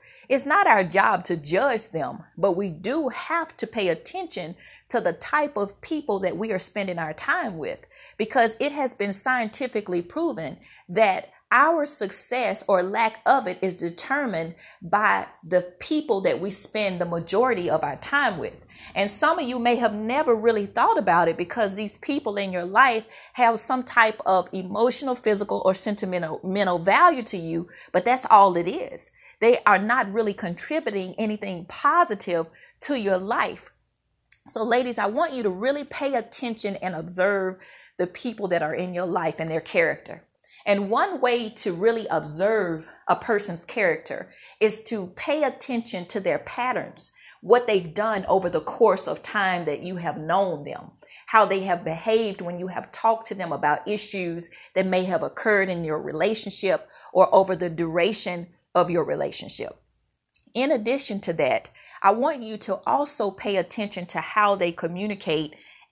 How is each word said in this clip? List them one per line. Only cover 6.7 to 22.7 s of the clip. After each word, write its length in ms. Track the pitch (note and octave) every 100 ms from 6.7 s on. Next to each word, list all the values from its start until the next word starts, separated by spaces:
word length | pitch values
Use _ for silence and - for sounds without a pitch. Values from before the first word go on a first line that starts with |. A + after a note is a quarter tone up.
| G#3 F#3+ F3
our 140 | D#3+
time 440 | D#3 - F4 C4 E3+
with, 300 | A#2 - - - - -
because 400 | A3 B3+ A3+ A3
it 140 | C#4+
has 200 | C#4+ C4
been 200 | - G3+
scientifically 880 | G3 C4 B3+ A3 - B3+ G#3+ G#3 F3
proven 560 | F3 D4+ E4+ G3 D3+ - - - -
that 400 | F3+ G#3+ F#3 - _ -
our 360 | A#3+ D4+ E4+ D4
success 760 | - B2 - - B3 A#3+ G3+ -
or 160 | F#3+
lack 380 | F#3 A3 A3 A3 -
of 220 | C4+ G3+
it 100 | F3+
is 120 | F#3
determined 800 | F3+ E3+ E3+ - C4+ F3 E3+ E3 - - -
by 440 | F3 G3+ G#3 F#3+ - - D#3+
the 160 | F3+ F3+ -
people 400 | - D4+ D4+ G3
that 220 | F#3 C3
we 100 | G3
spend 480 | G3 - G#3+ G3+ F3+
the 60 | E3+
majority 640 | E3+ E3+ G3 B3+ G3 F3
of 160 | D#3 C#3+
our 100 | C3
time 420 | - C#4+ B3+ E3+
with. 280 | A2 - - - - -
And 140 | G3+
some 300 | - D4+ E4+
of 80 | B3
you 100 | B3
may 200 | A#3 A#3+
have 160 | A#3
never 420 | G#3 A3 C#4 B3+ A3+
really 300 | A#3 A3 G3+
thought 320 | A#3 C4 A4+
about 320 | F#3 E3+ E3
it 80 | E3
because 360 | F3 A#3+ G3+
these 220 | G3 G#3 -
people 360 | - C#4+ A#3 G3+
in 160 | G3
your 140 | F3+
life 420 | F3